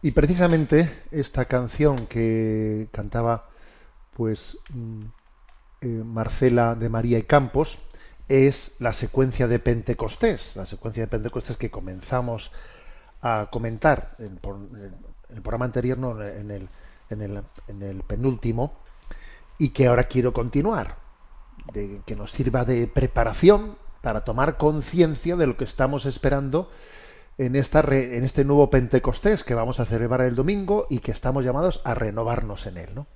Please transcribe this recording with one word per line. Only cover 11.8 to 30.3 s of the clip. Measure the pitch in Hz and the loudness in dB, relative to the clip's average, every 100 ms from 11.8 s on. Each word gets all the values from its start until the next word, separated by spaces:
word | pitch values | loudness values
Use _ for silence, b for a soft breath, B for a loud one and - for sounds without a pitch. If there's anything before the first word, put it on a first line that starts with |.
| 90 92 - 127 123 113 - B B B B B B - | -10 -12 -4 -4 -4 -6 -10 B B B B B B -8
a | 123 113 107 | -2 -2 -2
comentar | 117 113 113 156 139 - - | -4 -6 0 2 2 -2 -12
en, | 110 95 | -16 -12
por, | - 98 | -12 -12
en | 101 107 98 87 - - - 117 | -14 -16 -16 -16 -18 -20 -18 -14
el | |
programa | - 113 123 | -6 -4 -2
anterior, | 123 123 127 | -2 -2 -2
no, | 127 113 | -4 -6
en | 104 101 104 | -10 -10 -10
el, | 101 98 b b b b | -10 -12 b b b b
en | 107 | -8
el, | 104 101 - - - | -6 -8 -10 -16 -16
en | 104 | -12
el | 98 95 | -10 -10
penúltimo, | - 107 131 120 117 113 139 - B B B B B B B - | -6 0 0 0 -2 -2 -2 -6 B B B B B B B -2
y | 147 | -2
que | - 127 | 4 4
ahora | 120 123 | 6 4
quiero | 131 123 | 2 2
continuar, | 123 123 139 180 208 107 - - - - - - - - | 0 -2 0 0 -2 -4 -10 -16 -20 -20 -20 -20 -18 -12
de, | 107 101 101 - | -10 -8 -10 -10
que | 104 | -10
nos | 104 | -8
sirva | - 127 123 | -4 0 0
de | 120 123 117 | 0 0 2
preparación | - 127 - 113 110 170 208 214 - - - | 0 0 2 0 4 6 6 4 -12 -16 -8
para | 123 107 | -4 -4
tomar | - 117 143 - | -2 0 0 2
conciencia | 151 151 131 170 165 147 165 175 | 0 0 -2 4 4 2 -4 2
de | 151 | 2
lo | 117 | 0
que | 127 | -6
estamos | - 131 139 135 | 0 0 0 -4
esperando | 123 139 139 139 143 185 B B B B B B - | -2 0 0 0 -2 -2 B B B B B B -4
en | 127 135 | 0 0
esta | 127 151 | 4 4
re-, | 156 135 127 120 | 6 4 2 -2
en | |
este | 127 - 139 | -2 2 4
nuevo | 143 139 | 6 8
Pentecostés | 135 123 127 127 120 202 214 | 6 4 2 2 0 2 2
que | - | 0
vamos | 117 117 123 | -2 0 -2
a | 117 | 0
celebrar | 117 117 127 | 0 0 2
el | 127 | 2